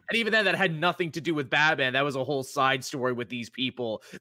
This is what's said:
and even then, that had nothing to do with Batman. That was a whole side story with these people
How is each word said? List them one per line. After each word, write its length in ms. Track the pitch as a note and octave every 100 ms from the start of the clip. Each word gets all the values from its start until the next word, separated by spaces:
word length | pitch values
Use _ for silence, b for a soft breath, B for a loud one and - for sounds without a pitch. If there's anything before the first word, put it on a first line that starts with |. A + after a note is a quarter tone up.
| -
and 80 | A3+
even 160 | A3
then, 100 | A3
that 120 | G3 E3+
had 220 | F#3+ D#3
nothing 320 | F3 E3+ F3
to 80 | E3
do 120 | D3
with 160 | D3+ A#2+
Batman. 440 | D3 D3+ D#3 C3
That 100 | B2+
was 140 | C#3+ C3
a 60 | C3
whole 180 | C#3+
side 400 | B2+ C#3+ C3+ C3+
story 300 | B2+ C#3+ B2
with 160 | A#2+ A#2+
these 200 | B2 A2+
people 540 | - B2+ B2 A#2 G#2+ B B